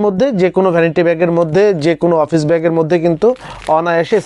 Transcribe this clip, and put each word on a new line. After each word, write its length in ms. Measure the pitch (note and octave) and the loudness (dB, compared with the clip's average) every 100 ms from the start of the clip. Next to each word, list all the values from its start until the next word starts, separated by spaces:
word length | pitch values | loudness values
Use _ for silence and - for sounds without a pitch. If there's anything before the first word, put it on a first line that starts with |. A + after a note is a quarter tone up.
মধ্যে, 220 | G#3 F#3+ C#4 G3 | 0 0 -2 0
যে 60 | F3+ F#3+ | 0 0
কোনো 120 | F#3+ | 0
ভ্যানিটি 280 | E3+ E3 D#3+ E3+ | 2 0 0 0
ব্যাগের 260 | E3 E3+ E3+ | 0 0 0
মধ্যে, 260 | E3 E3 G#3 F3 | 0 2 2 2
যে 80 | D3+ D#3+ | -2 0
কোনো 120 | E3+ E3 | 0 0
অফিস 180 | D3 E3 D3+ | 0 0 0
ব্যাগের 240 | E3 E3 E3 | 0 0 0
মধ্যে 180 | D#3 F3 | 0 0
কিন্তু 240 | E3+ E3 A3+ B3+ - - - D#3 | 0 0 0 0 -8 -10 -2 0
অনায়াসে 400 | E3+ E3+ D#3+ G#3 | 0 -2 0 -2